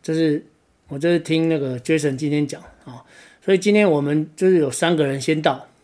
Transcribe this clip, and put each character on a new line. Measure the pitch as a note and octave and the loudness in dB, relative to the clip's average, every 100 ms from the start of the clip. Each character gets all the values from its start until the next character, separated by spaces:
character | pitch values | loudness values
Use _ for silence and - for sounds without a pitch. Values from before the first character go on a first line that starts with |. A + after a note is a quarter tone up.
这 | - | -4
是， | D#3+ D#3+ D3 - _ _ _ _ | 0 0 0 -6 _ _ _ _
我 | C#3 | -4
这 | E3 | 0
是 | E3+ | 0
听 | E3 D#3+ E3 | 0 0 0
那 | D#3+ | 0
个 | C3+ B2 | -2 -6
Jason | - D#3+ D3 C3+ | -2 0 0 -2
今 | D3 | -2
天 | D3 D3 | -2 -2
讲， | - - _ | -6 -16 _
哦， | - B2 _ - - _ | -20 -20 _ -20 -20 _
所 | - | 0
以 | F#3+ | 0
今 | G3 | 4
天 | G#3 G#3 | 4 4
我 | D3 | 2
们 | C#3+ D3+ D#3 - | 0 -2 -2 -2
就 | F#3+ | 2
是 | F#3 | 2
有 | C#3+ | 2
三 | - E3+ | 0 0
个 | E3 C#3+ | 2 0
人 | C3+ | -2
先 | C3 D#3 | -2 0
到 | D#3 B2+ - _ | 0 -2 -10 _